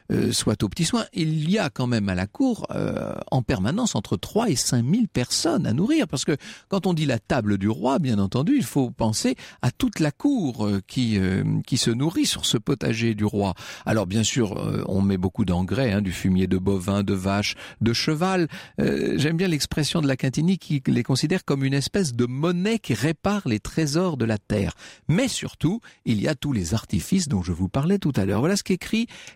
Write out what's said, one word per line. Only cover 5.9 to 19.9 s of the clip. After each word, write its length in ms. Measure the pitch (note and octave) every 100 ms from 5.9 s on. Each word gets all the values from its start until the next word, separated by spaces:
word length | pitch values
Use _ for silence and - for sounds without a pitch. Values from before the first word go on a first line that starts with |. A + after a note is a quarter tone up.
| D#4 F#3
parce 160 | C#3
que 120 | - C#3+ - - _
quand 180 | F#3+ F#3
on 40 |
dit 140 | D#3+ D3
la 140 | A#2
table 360 | - C#3+ G#2 G2
du 120 | G2+
roi, 300 | A2 A#2+ D#3
bien 180 | C3 G2+
entendu, 380 | G2 A#2+ E3+ C#4+
il 80 |
faut 260 | C3+ D3 B2
penser 460 | - A2+ A2 B3 B3+ - -
à 80 | B2+
toute 300 | - B3+ -
la 100 | D3+
cour, 560 | - C#4+ C4 C#3+ A2 G#2
euh, 140 | G2 -
qui, 320 | B2+ A#2 G#2
euh, 260 | F#2+ G2 G#2 G#2 -
qui 120 | B2
se 120 | A#2+
nourrit 360 | A#2 D#3 B3 D4
sur 180 | -
ce 140 | - A3+
potager 560 | D#3 C#3 D3+ A2+ A#2
du 100 | G#2
roi. 300 | G#2 G#2 G2 - - - -
Alors 200 | A2 F2+
bien 160 | A2
sûr, 340 | G#2+ C3 G2+ -
euh, 240 | G#2 G#2 -
on 160 | G2
met 160 | G2 F#2+
beaucoup 260 | F#2+ -
d'engrais, 480 | F#2 F2 F#2 G#2 B2+
hein, 80 | G2
du 120 | G2
fumier 340 | - F#2+ F#2 F#2
de 100 | F#2+
bovin, 460 | F#2+ G2 F2+ G2+
de 100 | G2+
vache, 420 | F#2+ F#2+ G2+ G#2 - - -
de 120 | A2
cheval. 560 | A#2+ - D#3 F#3 F#3 D#3+ - - -
Euh, 340 | C#3+ - - -
j'aime 200 | D3+ E3
bien 120 | F#3+
l'expression 520 | D3 - - D3